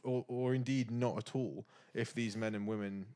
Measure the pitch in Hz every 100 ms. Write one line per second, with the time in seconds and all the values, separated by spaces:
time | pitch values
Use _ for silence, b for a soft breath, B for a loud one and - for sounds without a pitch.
0 | 131 127 123 123 127 131 123 135 113 120
1 | 120 95 - 131 117 - - b b -
2 | 113 120 117 107 110 107 104 107 101 98
3 | 98